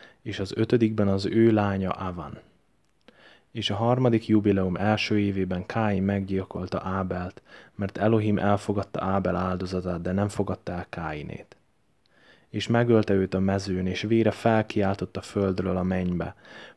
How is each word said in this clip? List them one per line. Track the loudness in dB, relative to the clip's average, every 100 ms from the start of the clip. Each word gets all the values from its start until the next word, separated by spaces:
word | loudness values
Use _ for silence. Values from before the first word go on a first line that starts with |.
| -20 _
és | -10 -6
az | -4 -2
ötödikben | 2 4 2 2 2
az | 2 2
ő | 4 6
lánya | 6 2 0 -2
Avan. | -4 -6 -8 -10 -14 -20 _ _ _ _ _ -20 -20 -20 -20 _
És | -6 -4
a | 0
harmadik | 2 4 4 2 4
jubileum | 4 4 2 2 0
első | 0 0 0 0
évében | 0 0 -2 -4 -4
Káin | -2 0 2
meggyilkolta | 0 0 -2 -4 -4 -8 -6 -6
Ábelt, | -4 -4 -4 -6 -8 -12 -20 -20 -16 -8
mert | -6 0
Elohim | 2 2 2 2
elfogadta | 2 2 0 -4 -4 -4
Ábel | -2 0 0 0
áldozatát, | -2 -2 -4 -4 -4 -4
de | -2
nem | 0 0
fogadta | -2 -4 -4 -8
el | -10 -10
Káinét. | -8 -8 -8 -10 -14 -16 -20 _ _ _ _ _ _ _ _ _
És | -6 0
megölte | 2 6 4 4
őt | 2 2
a | 0
mezőn, | 0 0 -2 -2 -2
és | -2
vére | 0 2 2
felkiáltott | 2 2 2 2 0 0 -2 -6 -10
a |
földről | -6 -2 0 0 -2 -2
a |
mennybe. | 0 0 -2 -2 -6 -10 -20 -20 -20